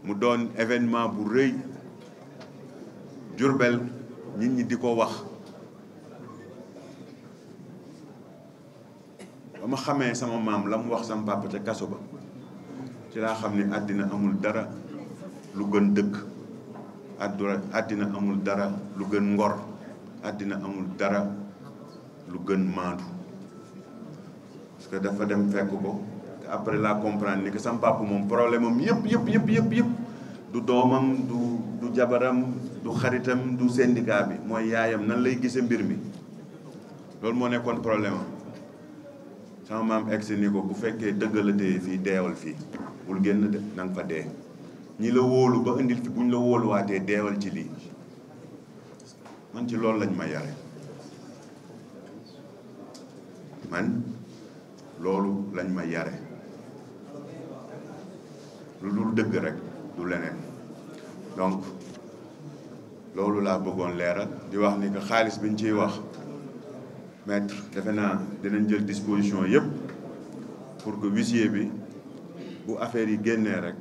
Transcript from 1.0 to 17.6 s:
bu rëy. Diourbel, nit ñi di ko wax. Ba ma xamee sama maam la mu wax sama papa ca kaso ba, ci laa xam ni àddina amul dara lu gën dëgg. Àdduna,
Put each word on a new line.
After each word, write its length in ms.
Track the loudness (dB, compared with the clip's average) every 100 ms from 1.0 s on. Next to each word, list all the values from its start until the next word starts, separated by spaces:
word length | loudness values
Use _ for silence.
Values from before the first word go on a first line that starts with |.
| 2
bu 200 | 0 2
rëy. 240 | 6 6 4 -6 -10 -14 -16 -18 -18 -18 -16 -16 -16 -16 -14 -16 -16 -16 -16 -14 2
Diourbel, 420 | 2 6 4 4 0 -8 -12 -12 -10 0
nit 120 | 2
ñi 140 | 2 2
di 100 | 2
ko 200 | 2 4
wax. 280 | 2 0 -10 -14 -16 -16 -18 -18 -18 -18 -18 -16 -16 -14 -16 -16 -16 -16 -18 -16 -16 -18 -18 -20 -20 -18 -18 -18 -18 -18 -18 -18 -18 -20 -20 -20 -20 -20 -20 -20 -20 -20 -20 -18 -18 -10
Ba 60 | -4
ma 100 | -2
xamee 380 | 0 2 2 0
sama 240 | -2 0
maam 280 | 2 2 2
la 100 | 0
mu 140 | 0
wax 160 | -2 0
sama 160 | -2
papa 240 | 0 -2 -2
ca 120 | -4
kaso 280 | -4 -4 -4
ba, 100 | -6 -10 -14 -14 -16 -16 -16 -14 -12 -12 -12 -10
ci 80 | -2
laa 160 | 0 0
xam 200 | 0 4
ni 80 | 4
àddina 380 | 2 0 0 0
amul 240 | 2 2 4
dara 260 | 2 2 -2 -8 -10 -12 -12 -12 -12 -14 -10 -4
lu 100 | 4
gën 220 | 6 8
dëgg. 220 | 6 4 0 -8 -12 -14 -14 -14 -14 -14 -16 -16 -6
Àdduna, 420 | -4 0 0 0